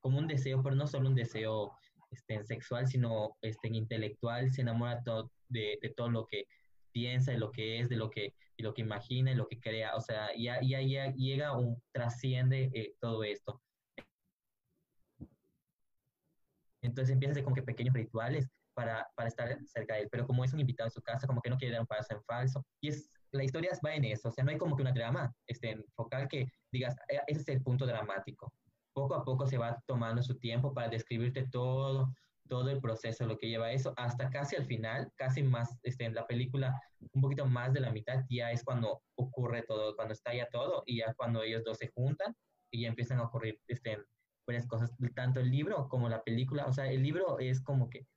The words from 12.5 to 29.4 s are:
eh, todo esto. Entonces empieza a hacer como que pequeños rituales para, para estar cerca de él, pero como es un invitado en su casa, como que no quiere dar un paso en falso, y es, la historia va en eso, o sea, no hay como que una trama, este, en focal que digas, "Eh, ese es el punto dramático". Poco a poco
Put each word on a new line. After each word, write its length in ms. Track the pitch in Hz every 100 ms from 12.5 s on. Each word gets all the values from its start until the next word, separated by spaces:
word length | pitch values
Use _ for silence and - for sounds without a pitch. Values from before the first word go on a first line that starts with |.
| 131 131
eh, 220 | 120 107 -
todo 220 | 120 113
esto. 380 | 107 101 - 104 _ _ _ - - _ _ _ _ _ _ _ _ _ _ _ - _ _ _ _ _ _ _ _ _ _ _ _ _ _ _
Entonces 320 | 120 127 131
empieza 200 | 131 139
a 20 |
hacer 100 | 147
como 100 | 135
que 80 | 127
pequeños 300 | - 117 120
rituales 560 | 127 110 110 117 151 131 _ _
para, 340 | - 117 113 -
para 140 | - 117
estar 300 | 113 120 123 -
cerca 280 | 117 107
de 80 | 110
él, 60 | 104
pero 160 | 117 123
como 160 | 120
es 120 | 127
un 60 | 151
invitado 260 | 131 127 113
en 60 |
su 100 | -
casa, 240 | - 117 131
como 160 | 120
que 80 | 120
no 80 | 131
quiere 140 | 127
dar 100 | 117
un 40 | 117
paso 280 | 107 107
en 100 | 107
falso, 400 | - 120 131 131 - _
y 80 | 147
es, 220 | 151 - _ _
la 120 | 139
historia 280 | 135 151 175 180
va 100 | 147
en 100 | 156 117
eso, 220 | 107 120
o 20 |
sea, 120 | 113
no 60 | 135
hay 60 | 160
como 180 | 170
que 80 | 135
una 120 | 131
trama, 400 | 127 117 175 131 - -
este, 260 | 120 117
en 120 | 107 -
focal 340 | - 113 131 139
que 180 | 147 127 - _
digas, 240 | 123 123 131 -
"Eh, 100 | 139 -
ese 140 | 151
es 80 | -
el 140 | 135
punto 220 | 131 123
dramático". 680 | 131 113 104 98 - - - _ _ _ _
Poco 200 | - 135
a 100 | 156
poco 220 | 131 131